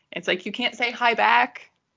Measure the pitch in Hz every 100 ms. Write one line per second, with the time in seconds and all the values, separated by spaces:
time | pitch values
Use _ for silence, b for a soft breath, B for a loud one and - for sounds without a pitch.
0 | _ 180 190 196 214 202 240 - 240 233
1 | 240 220 214 240 247 - - _ _